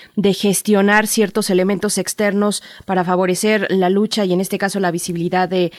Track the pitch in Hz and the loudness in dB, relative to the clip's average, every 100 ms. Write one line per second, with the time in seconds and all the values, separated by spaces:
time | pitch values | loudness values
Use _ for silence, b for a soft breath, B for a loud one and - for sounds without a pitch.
0 | B - 196 190 202 185 - 202 202 214 | B -2 0 2 0 0 2 2 4 2
1 | 208 226 202 220 - 175 190 196 208 196 | 2 0 0 0 0 2 2 0 -2 -4
2 | 185 - 208 202 208 202 B B - 185 | -4 -2 -2 0 0 -2 B B -4 -2
3 | 180 180 185 180 214 214 196 190 180 196 | 0 0 0 0 0 0 0 0 2 2
4 | 214 214 190 180 190 196 196 202 185 170 | 0 0 0 0 -2 -4 -4 -2 -2 -2
5 | - 170 175 185 180 185 175 | -6 -4 -2 -2 0 0 -2